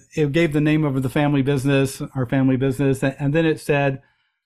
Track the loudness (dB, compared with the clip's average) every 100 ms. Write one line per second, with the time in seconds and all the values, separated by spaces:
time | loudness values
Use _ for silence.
0 | _ -2 0 2 2 2 2 2 0 -2
1 | -2 0 2 2 0 0 2 2 0 -4
2 | -10 -6 -2 0 2 2 0 0 0 0
3 | -2 -2 -2 0 0 0 0 0 0 -4
4 | -10 _ _ _